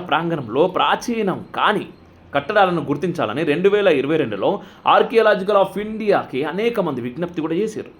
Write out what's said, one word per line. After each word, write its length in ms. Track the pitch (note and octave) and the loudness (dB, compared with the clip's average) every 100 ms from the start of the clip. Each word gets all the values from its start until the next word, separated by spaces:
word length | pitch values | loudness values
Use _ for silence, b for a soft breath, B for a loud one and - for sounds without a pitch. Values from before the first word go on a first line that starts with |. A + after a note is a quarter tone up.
| F3+ | 0
ప్రాంగణంలో 540 | D3 E3+ E3 A#2 B2 F3+ C#3+ | -2 0 -4 -2 2 2 2
ప్రాచీనం 640 | C#3+ F#3+ - A3+ G3 C3 F#2+ B2 | 0 0 -2 -2 -2 -4 -6 0
కాని 280 | D#3 G#3 - - - - - C#3+ | 0 0 -4 -14 -20 -20 -6 -4
కట్టడాలను 460 | C#3+ G#3 F#3 E3+ C#3 | 0 2 2 2 -2
గుర్తించాలని 520 | C#3+ F#3 D#3 A2 A#2+ D#3+ | -2 -2 -2 -2 0 0
రెండు 200 | D3 G3 | 2 2
వేల 160 | G#3 G3 C#3 | 4 4 2
ఇరవై 180 | C#3 D#3+ | 2 0
రెండులో 280 | A#2+ G2 C3 G3 B B - | -2 -2 -2 -2 B B 4
Archaeological 640 | F#3 G#3 A3+ G#3+ F#3+ F#3+ G3+ | 4 4 4 4 2 2 2
of 100 | F#3 G3+ | 2 -2
ఇండియాకి 560 | G#3+ A3 G#3+ D#3 - C3 D3+ | -8 -4 0 0 0 -4 -4
అనేక 280 | F3+ A#3 A#3 E3+ | -2 -2 -2 -2
మంది 120 | B2 B2 | -4 -6
విజ్ఞప్తి 360 | C3 F3 E3 D#3 | -6 -8 -6 -4
కూడా 100 | E3 | -2
చేశారు. 300 | G#3+ C3+ - | -4 -6 -12